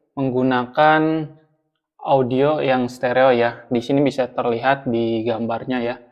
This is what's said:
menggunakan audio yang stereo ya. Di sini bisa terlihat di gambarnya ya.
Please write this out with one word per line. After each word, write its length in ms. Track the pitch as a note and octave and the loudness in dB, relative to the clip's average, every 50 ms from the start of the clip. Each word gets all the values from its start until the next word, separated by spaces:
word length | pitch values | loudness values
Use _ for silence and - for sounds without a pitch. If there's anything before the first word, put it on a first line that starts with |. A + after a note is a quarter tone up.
| _ _ _ | _ _ _
menggunakan 1120 | C#3+ C3+ C3+ B2 B2+ B2+ C3 B2+ B2 A#2+ A#2+ - - D3+ D3+ D#3 D#3 D#3 D#3+ D#3+ D#3+ D#3 D3+ - - _ _ _ _ _ _ _ _ _ _ _ _ | -4 -4 -2 0 0 2 2 2 0 -2 -2 0 2 4 4 4 4 2 0 0 -2 -4 -8 -12 -20 _ _ _ _ _ _ _ _ _ _ _ _
audio 640 | - - C#3 C3+ C3 A#2+ B2+ B2+ C#3 D3 D#3 D3+ C#3+ | -2 0 2 2 2 0 2 2 2 2 2 0 0
yang 240 | C#3 C3 B2+ B2 A#2+ | 0 0 0 -2 -4
stereo 400 | - - - B2 B2 B2+ C3 C3+ | -6 -6 -4 -2 2 4 4 4
ya. 400 | B2+ A#2 A#2+ A#2+ A#2 - - - | 4 4 2 0 -2 -6 -8 -4
Di 160 | B2+ A#2 A#2 | -4 -4 -2
sini 160 | - C#3 C#3 | 0 0 2
bisa 240 | D3 C3+ B2+ - B2+ | 2 0 0 -2 -4
terlihat 640 | B2 - - B2 B2 A#2 A#2 B2 C3 C#3 C#3 - C3+ | -4 -4 -4 -2 -2 -2 0 0 0 -2 0 -2 -4
di 320 | A#2 A#2 A#2 A2+ A2+ A2+ | -2 -2 -2 0 -2 -2
gambarnya 580 | A2 A#2+ A2+ A2 A#2 A2+ A#2 A2+ - C3 B2+ B2+ A#2 | -2 -2 -4 -4 -4 -4 -6 -6 -6 -6 -4 -4 -4
ya. 160 | A#2+ B2 - - _ | -4 -6 -8 -12 _